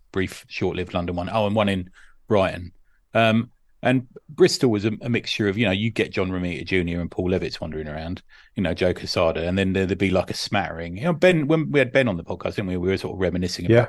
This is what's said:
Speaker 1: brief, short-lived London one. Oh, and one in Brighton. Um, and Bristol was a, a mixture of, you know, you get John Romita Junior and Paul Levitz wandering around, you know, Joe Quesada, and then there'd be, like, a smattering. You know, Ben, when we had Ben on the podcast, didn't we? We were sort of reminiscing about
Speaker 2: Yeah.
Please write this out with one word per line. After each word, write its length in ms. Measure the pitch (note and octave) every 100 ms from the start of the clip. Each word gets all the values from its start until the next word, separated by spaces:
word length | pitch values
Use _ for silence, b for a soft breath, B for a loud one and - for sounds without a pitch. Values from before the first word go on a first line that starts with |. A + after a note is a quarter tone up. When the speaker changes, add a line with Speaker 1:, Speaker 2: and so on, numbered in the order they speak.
| _
Speaker 1:
brief, 320 | G2 F#2 - -
short-lived 440 | - F#2+ F2 F2+
London 240 | F#2 F2 F2
one. 140 | F2
Oh, 140 | A2+ G#2
and 100 | A2
one 120 | G2+
in 180 | G2 F2+ b b b -
Brighton. 440 | G#2 F#2 D#2+ F2 - _ _ _
Um, 360 | A2+ A2+ A2 A#2+ _ _ -
and 240 | A#2+ C3 A#2+ - -
Bristol 420 | D#3 F3+ - C3
was 140 | G#2
a, 80 | A2 G#2+
a 80 | A#2+
mixture 400 | A2+ - - G#2
of, 80 | G2
you 80 |
know, 80 | A2
you 180 | G2 A2+
get 220 | A2 -
John 180 | G2 F#2
Romita 340 | F#2 F2+ E2+ E2+
Junior 340 | F#2 F2 F2
and 100 | E2+
Paul 200 | - F2+
Levitz 280 | F#2 E2 -
wandering 300 | D#2+ D#2 D#2
around, 340 | D#2 D#2+ F#2+ - b b
you 80 | -
know, 120 | E2+
Joe 180 | F2 F2+
Quesada, 560 | F2 E2 G2+ E2+ D#2+ E2+
and 80 | F#2+
then 140 | G2
there'd 240 | F#2+ F#2+ F#2+
be, 140 | G2
like, 200 | F#2 -
a 40 |
smattering. 640 | - - G#2 D#2+ D#2+ E2+ F2+
You 60 |
know, 80 | E3
Ben, 320 | D#3+ F#3 E3+ C#3+
when 220 | D#3+ D3
we 80 | C#3+
had 120 | B2
Ben 160 | C3+ B2
on 120 | F2
the 40 |
podcast, 340 | - F#2 F#2+ F#2+
didn't 100 | F#2+
we? 80 | F2+
We 120 | F2+
were 80 | F#2+
sort 160 | -
of 60 | F#2+
reminiscing 440 | F2+ F2+ F2+ -
about 100 | F2
Speaker 2:
Yeah. 120 | A#2